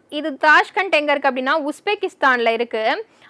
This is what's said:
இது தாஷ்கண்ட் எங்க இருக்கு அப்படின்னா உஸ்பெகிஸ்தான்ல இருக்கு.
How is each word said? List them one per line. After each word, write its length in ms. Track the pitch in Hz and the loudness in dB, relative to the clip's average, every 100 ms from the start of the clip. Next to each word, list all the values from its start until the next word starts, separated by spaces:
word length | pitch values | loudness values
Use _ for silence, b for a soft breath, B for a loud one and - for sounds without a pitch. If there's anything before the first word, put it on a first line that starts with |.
| _ | _
இது 280 | 294 302 269 | -8 -6 0
தாஷ்கண்ட் 480 | 311 320 427 415 381 | 4 4 2 -2 -2
எங்க 220 | 311 294 | 0 0
இருக்கு 180 | 285 277 | 0 0
அப்படின்னா 400 | 254 262 320 285 | -2 -2 -2 -4
உஸ்பெகிஸ்தான்ல 800 | - 403 415 381 - 277 247 233 | -6 -4 -4 -6 0 0 2 0
இருக்கு. 580 | 226 233 220 220 359 440 b | -2 -4 -4 -2 -4 -8 b